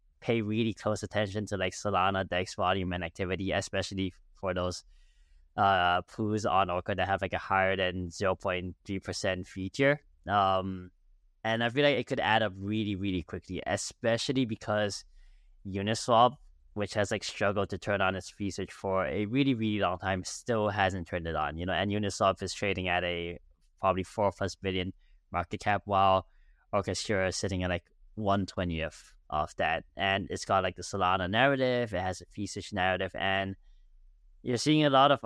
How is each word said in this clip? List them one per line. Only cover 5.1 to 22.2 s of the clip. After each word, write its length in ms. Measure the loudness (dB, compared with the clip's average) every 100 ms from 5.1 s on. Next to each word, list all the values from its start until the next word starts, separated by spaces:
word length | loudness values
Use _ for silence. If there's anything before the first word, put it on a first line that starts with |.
| _ _ -20 _ 2
uh, 460 | 4 6 4 2
pools 440 | 0 -4 -2 0 2
on 240 | 2 2
Orca 240 | 0 -2
that 140 | -2 0
have, 120 | 0
like, 120 | -2
a 60 | -4
higher 380 | 0 2 2 2
than 340 | 0 -2 -6
zero 260 | -2 0 0
point 400 | -2 -4 -4 -10
three 160 | -8 -6
percent 460 | -6 -4 -4 -4 -6
feature. 540 | -8 -6 0 2 2 -4 _ -2
Um, 640 | 2 4 2 0 -6 -12 -20 _ _ _ _
and 180 | -4 0
I 60 | 0
feel 160 | 2
like 140 | 4 2
it 100 | 0
could 100 | -2
add 240 | 2 2
up 100 | 2 -2
really, 400 | -4 -2 -2 -2
really 260 | -2 -2
quickly, 400 | -4 -10 -8 -8 -4
especially 800 | -4 -4 -4 0 0 0 0
because 600 | -2 -2 -2 0 0 -4 -12 -20 -20 -20 _ -18
Uniswap, 680 | -8 -4 -2 -2 4 6 6 4 -12 -20 _
which 200 | -6 -4
has, 180 | 0 0
like, 100 | -2
struggled 480 | -6 -2 0 0 -2
to 80 | -4
turn 220 | -2 0
on 160 | 0 0
its 120 | -6
fee 220 | -8 -6
switch 220 | -6 -8
for 340 | -6 -2 0 0
a 200 | -2 -2
really, 280 | 0 2
really 240 | 2 0 0
long 200 | 0 -2
time, 260 | -2 -4
still 440 | -4 -8 -2 0 0
hasn't 380 | 2 2 0 -4
turned 220 | -6 -4
it 80 | -2
on, 200 | -2 -4
you 80 |
know, 80 | -2
and 200 | 0 0
Uniswap 500 | 0 -2 2